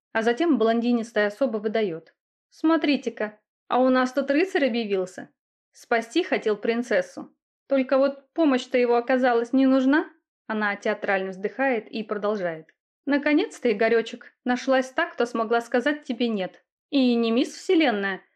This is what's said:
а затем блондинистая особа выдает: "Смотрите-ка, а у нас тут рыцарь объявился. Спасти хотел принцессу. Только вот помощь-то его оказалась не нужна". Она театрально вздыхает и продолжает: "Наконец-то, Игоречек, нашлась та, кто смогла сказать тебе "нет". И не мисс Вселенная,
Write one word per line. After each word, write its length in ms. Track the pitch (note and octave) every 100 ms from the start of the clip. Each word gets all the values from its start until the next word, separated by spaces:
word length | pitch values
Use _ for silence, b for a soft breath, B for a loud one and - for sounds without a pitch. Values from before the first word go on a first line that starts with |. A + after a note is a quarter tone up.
| _
а 100 | A3+
затем 380 | A3 A#3+ E4+ B3+
блондинистая 680 | A3 A#3 A#3 A#3+ A3 - G#3
особа 300 | G3+ C4 A3
выдает: 560 | G#3+ A3 G#3 D#3+ - _ _ _ _
"Смотрите-ка, 880 | _ D#4+ E4 D#4 C4+ A#3 A3+ G#3+ - _ _ -
а 120 | B3
у 80 | C4
нас 240 | B3+ B3+
тут 160 | C#4 C#4
рыцарь 380 | C#4+ F#4+ F#4+ C4+
объявился. 640 | A3+ G#3+ G3 F3+ - - _ _ _ _
Спасти 500 | _ - A#3 A#3 E4
хотел 360 | F4+ A3 G#3+ G#3
принцессу. 800 | A3 A#3 A#3+ G3+ F3+ - - _ _ _ -
Только 300 | C#4 C4 C4+
вот 340 | C#4 C#4 -
помощь-то 440 | - D#4+ B3+ - B3+
его 200 | A#3+ A#3+
оказалась 540 | A#3+ C4 B3+ A#3 A#3+
не 140 | C4 C4+
нужна". 420 | C4 C4 D4 F#4+ - _ _ -
Она 300 | A3 G#3 G3+
театрально 560 | A3 G#3 - G3 F#3+
вздыхает 580 | F#3 G3+ - C4+ A#3 G#3+
и 140 | A3
продолжает: 640 | G#3+ G#3 G#3 G#3+ F3 D#3+ D#3+ _ _ _ -
"Наконец-то, 640 | C#4 D4 D4 A4+ - B3
Игоречек, 600 | G#3 A3+ A3+ A3+ - - _
нашлась 480 | B3+ B3 B3+ C4 C4
та, 160 | - E4+
кто 180 | - A#3+
смогла 360 | A3+ A3 A#3
сказать 420 | A#3 B3 B3 D4
тебе 240 | - A#3 A#3+
"нет". 360 | G#3+ F3+ - _ _ _
И 240 | C#4+ B3+ A#3
не 160 | A3+
мисс 240 | A3+ F4 -
Вселенная, 640 | - F#4 D4 G#3+ G3 F#3 -